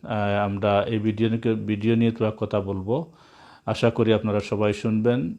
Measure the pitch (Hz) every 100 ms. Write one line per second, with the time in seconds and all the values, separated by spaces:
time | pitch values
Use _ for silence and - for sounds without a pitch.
0 | - 107 101 101 101 101 104 101 101 113
1 | 107 104 113 113 117 110 104 107 107 113
2 | 117 113 107 107 104 107 98 95 95 127
3 | 165 - - - - - - 110 117 -
4 | 113 107 110 104 101 101 104 101 113 110
5 | 113 120 107